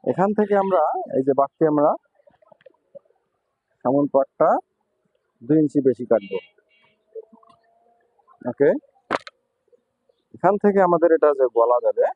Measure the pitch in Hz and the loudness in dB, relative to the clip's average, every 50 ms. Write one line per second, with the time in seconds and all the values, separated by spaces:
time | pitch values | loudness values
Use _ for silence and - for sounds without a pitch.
0 | - 151 127 165 185 202 208 208 214 202 208 196 190 196 185 170 151 170 - 370 | -4 -4 -2 -2 -2 -2 0 -2 -2 0 0 -2 0 0 0 0 0 -2 -4 -6
1 | 349 - - 131 135 139 135 135 139 143 _ _ 165 156 151 147 147 160 226 - | -10 -6 -4 -2 -2 0 0 0 -2 -2 _ _ -2 0 2 2 2 0 0 -2
2 | _ _ _ _ _ _ _ _ _ _ - _ _ - _ _ _ _ _ - | _ _ _ _ _ _ _ _ _ _ -20 _ _ -20 _ _ _ _ _ -20
3 | _ _ _ _ _ _ _ _ _ _ _ _ _ _ _ _ - 120 135 143 | _ _ _ _ _ _ _ _ _ _ _ _ _ _ _ _ -4 -2 0 0
4 | 143 139 - 135 135 _ _ _ 151 170 233 359 _ _ _ _ _ _ _ _ | -2 0 0 -2 -2 _ _ _ 0 0 0 -2 _ _ _ _ _ _ _ _
5 | _ _ _ _ _ _ _ _ 117 120 151 156 151 143 - 147 131 131 123 - | _ _ _ _ _ _ _ _ -4 -2 0 0 0 0 -2 0 0 0 -2 -2
6 | 123 - 117 107 98 98 95 92 - _ _ _ _ _ _ _ _ _ _ _ | -2 0 0 -2 0 -6 -10 -10 -12 _ _ _ _ _ _ _ _ _ _ _
7 | _ _ _ 440 - _ - _ _ _ _ _ _ _ _ _ _ _ _ _ | _ _ _ -20 -20 _ -20 _ _ _ _ _ _ _ _ _ _ _ _ _
8 | _ _ _ _ _ _ _ _ - 123 - _ 139 156 208 302 _ _ _ _ | _ _ _ _ _ _ _ _ -12 -12 -2 _ 0 2 2 -2 _ _ _ _
9 | _ _ - - - - _ _ _ _ _ _ _ _ _ _ _ _ _ _ | _ _ -8 -8 -8 -16 _ _ _ _ _ _ _ _ _ _ _ _ _ _
10 | _ _ _ _ _ _ - - - 175 208 202 - 208 190 196 190 175 175 165 | _ _ _ _ _ _ -12 -2 0 0 0 2 0 0 2 2 2 2 2 2
11 | 165 170 160 156 151 151 143 135 131 123 _ 120 117 120 123 123 117 107 101 - | 2 2 2 4 2 0 2 2 0 0 _ 0 0 2 0 0 0 -2 0 0
12 | - - - | -2 -2 -4